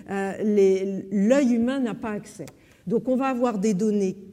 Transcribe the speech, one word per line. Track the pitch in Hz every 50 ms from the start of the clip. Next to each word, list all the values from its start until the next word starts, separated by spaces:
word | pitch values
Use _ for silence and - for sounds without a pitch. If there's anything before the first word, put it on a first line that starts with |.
| - -
euh, | 196 196 196 196 - - -
les, | 220 208 202 196 190 190 190 190 196 196 190 196 190
l'œil | 202 202 190 220 262 285 294 233 247
humain | 226 233 247 269 277
n'a | 254 226 190
pas | - - 220
accès. | 208 208 208 - - - 156 - - _ _ - _ _ -
Donc | 175 214 226 226 254
on | 262
va | 240 269
avoir | 269 262 240 247 240 220 196
des | 190 226 214
données | 175 220 214 208 208 196 185 185 - - -